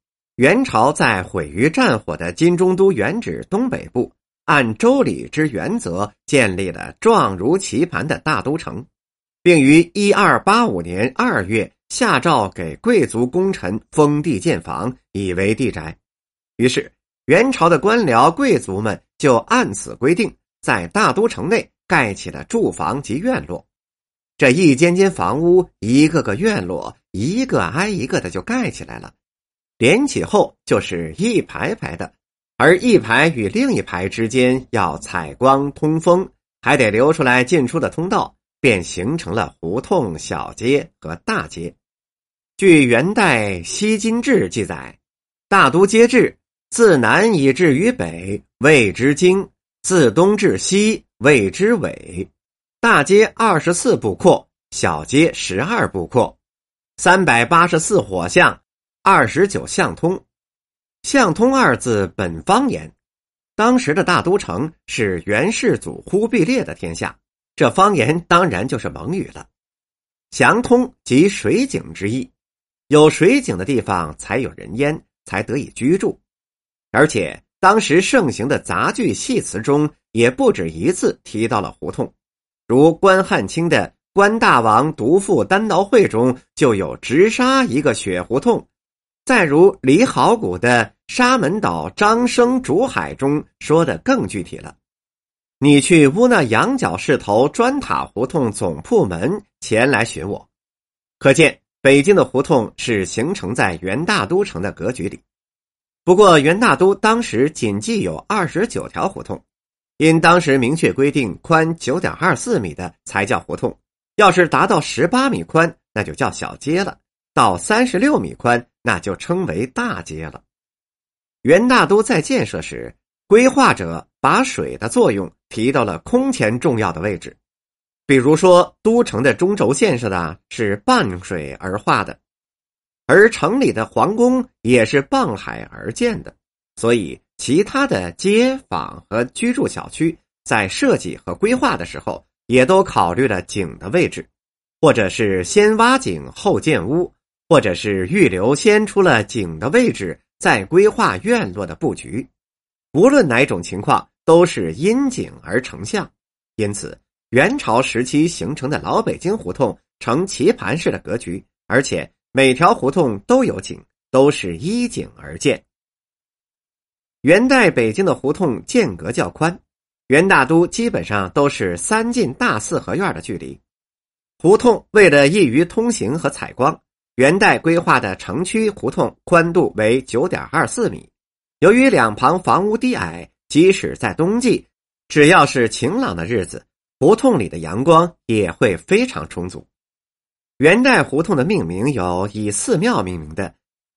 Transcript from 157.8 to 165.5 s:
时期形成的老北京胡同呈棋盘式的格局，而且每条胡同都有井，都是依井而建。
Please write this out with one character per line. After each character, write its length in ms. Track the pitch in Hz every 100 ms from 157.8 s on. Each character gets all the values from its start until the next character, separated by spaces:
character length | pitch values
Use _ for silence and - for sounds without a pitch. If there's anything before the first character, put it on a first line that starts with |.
时 240 | - 113
期 240 | 127 147 165
形 260 | - 101
成 140 | 151 131
的 120 | 139
老 200 | 78 170
北 160 | - 67
京 220 | 175 220
胡 140 | 90
同 260 | - 120 85 _ -
呈 260 | - 127 185
棋 260 | - 156
盘 240 | 240 92 151
式 140 | 170
的 80 | 101
格 180 | - 110
局， 280 | - 92 - _ -
而 140 | 123
且 280 | - 85 69 _ _
每 220 | 127 135
条 200 | 127 175
胡 160 | 226 127
同 280 | 170 139 101
都 240 | - 254
有 160 | 226 95
井， 200 | - 90 _ _ _
都 200 | 131 139
是 260 | - 95 85
依 320 | 147 233 240
井 220 | - - -
而 220 | 71 82
建。 240 | 147